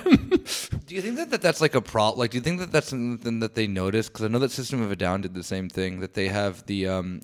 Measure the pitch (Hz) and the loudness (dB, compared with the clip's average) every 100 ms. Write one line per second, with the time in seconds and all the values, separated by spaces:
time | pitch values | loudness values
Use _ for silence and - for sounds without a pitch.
0 | 370 - - 370 - - - - - 190 | 8 6 6 2 2 -8 -6 -8 -6 -6
1 | 202 254 330 233 175 - 151 127 - 113 | -4 -4 -4 2 2 4 4 2 2 2
2 | 107 113 117 123 143 180 180 156 - 131 | 2 2 -2 0 -2 -4 0 0 0 -2
3 | 120 117 117 113 113 113 107 95 95 110 | -4 -4 -2 -2 -2 0 0 0 2 0
4 | - - 107 120 131 - 120 131 104 92 | 0 -4 0 2 0 -2 -4 -2 -2 0
5 | 92 98 95 92 - 95 90 95 92 92 | 0 0 -4 -8 -6 -6 -4 -4 -4 -4
6 | 92 107 95 101 101 87 - 98 95 95 | -6 -2 -2 0 -2 -4 -6 -2 0 -2
7 | 92 90 | -4 -8